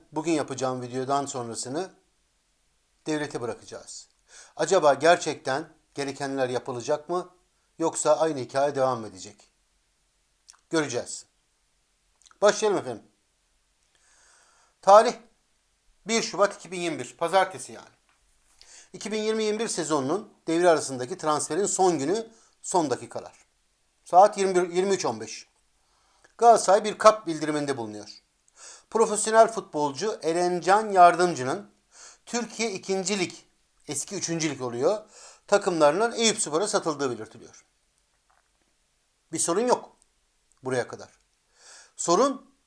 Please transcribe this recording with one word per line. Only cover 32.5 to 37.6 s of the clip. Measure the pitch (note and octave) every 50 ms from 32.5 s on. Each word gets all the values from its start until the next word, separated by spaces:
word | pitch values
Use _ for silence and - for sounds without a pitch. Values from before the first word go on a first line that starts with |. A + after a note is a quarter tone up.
| - - A3+ A3+
ikinci | F#3+ F3 - - F#3+ F#3+ F3+ F#3+ G#3 G3
Lig, | F3 - - - - _ _ _ _ _ _ _ _ -
eski | C#3+ - - - G3+
üçüncü | E3+ - E3+ E3 E3 D#3+ D#3
Lig | C3+ B2+
oluyor, | B2+ B2 A#2 A#2+ C#3 F3 G#3+ G#3 - - - - - - - _ _
takımlarının | - G3+ G3+ - G3 F3 D#3+ D3+ C#3+ D3 G3+ A3+ A#3
Eyüpspor'a | A3 G#3+ A#3 A3 G3+ - - D#3+ C#3+ E3 G#3 G3+
satıldığı | G3+ F#3 - E3 D3 C3+ C#3+ B2+
belirtiliyor. | A#2 G#2+ A2 - - A2 - - - -